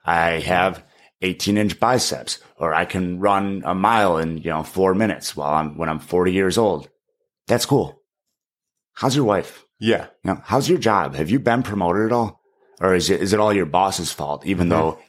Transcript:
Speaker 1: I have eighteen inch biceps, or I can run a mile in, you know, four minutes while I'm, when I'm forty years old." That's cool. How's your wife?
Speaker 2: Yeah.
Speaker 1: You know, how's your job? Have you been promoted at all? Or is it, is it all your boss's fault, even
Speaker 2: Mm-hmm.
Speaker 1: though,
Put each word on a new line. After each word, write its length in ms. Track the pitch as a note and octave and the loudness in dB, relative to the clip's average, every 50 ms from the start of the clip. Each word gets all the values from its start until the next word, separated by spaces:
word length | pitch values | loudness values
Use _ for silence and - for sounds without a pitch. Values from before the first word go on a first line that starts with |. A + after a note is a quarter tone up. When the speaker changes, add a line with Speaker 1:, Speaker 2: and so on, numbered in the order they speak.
| _ - | _ -2
Speaker 1:
I 320 | E2+ E2 E2+ E2+ E2 D#2+ | 0 2 2 0 0 -2
have 440 | - - F2+ F2+ F#2 F#2+ F2+ - - _ _ _ _ _ _ _ | -2 0 2 2 2 0 0 -4 -12 _ _ _ _ _ _ _
eighteen 360 | F#2+ F#2 F2 - - G2+ G2+ G#2 | -6 -4 -4 -2 -2 0 0 2
inch 220 | G#2+ G2+ D#2+ - | 0 0 0 0
biceps, 600 | A#2 A#2 B2+ A#2+ - - - C2 A#1+ - - - - - _ - | 0 2 2 2 0 -2 -4 -6 -8 -10 -12 -12 -12 -20 _ -6
or 160 | E2 E2 D#2 | -4 -2 0
I 100 | E2 F2+ | -2 -2
can 380 | - - F#2+ F#2 F2+ F2+ F2+ | -2 -2 -4 -4 -4 -4 -2
run 420 | F#2+ G2+ G2 G2 G2+ G2 G2 F#2+ - | 0 0 2 2 0 -2 -6 -6 -4
a 80 | D#2 F#2 | -4 -2
mile 440 | F#2+ F#2+ G#2+ A#2 A2 G#2 F#2 E2+ D#2+ | 0 2 2 2 4 4 2 2 2
in, 200 | D#2+ D#2+ E2 D#2 | 0 -2 -4 -6
you 100 | D#2 D#2+ | -6 -4
know, 140 | D#2 D#2+ D#2+ | -4 -4 -6
four 300 | - - F#2 F#2+ F#2+ F2+ | -6 0 2 2 2 4
minutes 440 | G2 A2 G#2 D#2+ C2+ - - - D2+ | 2 0 0 -2 -4 -8 -10 -8 -6
while 160 | D2 D2 D2+ | -4 -2 0
I'm, 240 | D2+ D#2+ D2+ D2 D#2 | 0 -2 -2 -6 -6
when 100 | E2 D#2+ | -6 -6
I'm 120 | D#2+ D2+ | -6 -6
forty 340 | - - F2 F2+ F2+ F#2 F2+ | -6 -2 0 0 2 2 2
years 240 | G2 F#2+ F#2 F2 A2+ | 2 0 2 2 2
old." 320 | A2+ G2+ E2+ D2 C#2 - _ _ _ _ _ _ _ _ _ _ _ - | 2 2 0 -2 -6 -12 _ _ _ _ _ _ _ _ _ _ _ -2
That's 180 | A2+ A#2 - | 0 0 2
cool. 360 | - C#3+ B2+ F2+ C#2 - _ _ _ _ _ _ _ _ _ _ _ _ _ _ _ _ _ _ _ _ | 2 2 0 0 -2 -6 _ _ _ _ _ _ _ _ _ _ _ _ _ _ _ _ _ _ _ _
How's 200 | - - C3+ B2 | -4 -2 0 0
your 80 | D3 C3+ | 2 2
wife? 380 | G#2 G2+ F2+ - - - - - _ _ _ | 2 2 0 -2 -4 -12 -20 -20 _ _ _
Speaker 2:
Yeah. 280 | G#2+ A2+ A2 F2+ - - - _ - | 0 0 0 0 -2 -8 -16 _ -6
Speaker 1:
You 80 | F#2+ F#2 | -4 -4
know, 80 | - - | -4 -4
how's 240 | - G#2+ C3+ C3+ D3+ | -2 0 0 2 2
your 80 | F#3 D#3+ | 0 2
job? 380 | A2 A2+ G#2 G2 D#2+ C#2 C#2 | 2 2 2 2 0 -2 -4
Have 140 | C#2 D#2 D#2+ | -4 -2 0
you 100 | A2 C#3 | 0 0
been 240 | - A#2+ A#2 B2 B2+ | 2 2 0 0 0
promoted 420 | G2+ G2+ G2+ F2+ F2 F2 G2+ A2 A2 | -2 -4 -2 0 0 0 0 2 2
at 40 | |
all? 300 | A#2+ A#2+ A#2 G#2 - _ _ _ _ _ _ _ _ _ | 2 0 0 -2 -4 _ _ _ _ _ _ _ _ _
Or 120 | - F#2+ F#2 | 2 2 2
is 140 | F2+ D#2 E2 | 2 2 2
it, 120 | G2 E2 | 0 0
is 100 | F2+ G2 G2+ | 2 2 2
it 60 | G#2 | 2
all 140 | G#2+ G#2+ G#2 | 4 2 2
your 120 | G2 F2 | 2 0
boss's 460 | D2+ D2+ F2+ G2 F#2+ F#2 - E2 D2 | 0 2 2 2 2 0 -4 -6 -8
fault, 340 | - - D2+ C#2+ D2 - - | -6 -6 -6 -6 -6 -6 -4
even 220 | F2 G2 F2+ F2+ F2 | -4 0 0 2 2
Speaker 2:
Mm-hmm. 100 | E2+ D#2+ | 2 2
Speaker 1:
though, 220 | D#2+ D#2+ D#2 - - | 2 0 -2 -6 -12